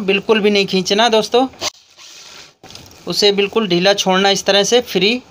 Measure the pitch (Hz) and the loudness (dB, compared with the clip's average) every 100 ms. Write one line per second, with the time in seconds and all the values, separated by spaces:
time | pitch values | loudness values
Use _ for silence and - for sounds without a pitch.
0 | 190 196 214 220 208 202 190 185 180 202 | 0 -4 0 0 2 0 0 -2 -2 0
1 | 233 220 - 240 262 - - - _ - | 2 0 0 -2 -2 -4 -10 -10 _ -20
2 | - - - - - _ - - - - | -20 -20 -20 -20 -20 _ -20 -20 -20 -16
3 | - 175 202 196 196 226 214 175 190 202 | -8 0 2 2 -2 -2 0 2 2 2
4 | 190 185 196 196 - 196 202 240 240 185 | 0 2 2 0 0 0 2 0 0 0
5 | 202 247 - | 0 -2 -8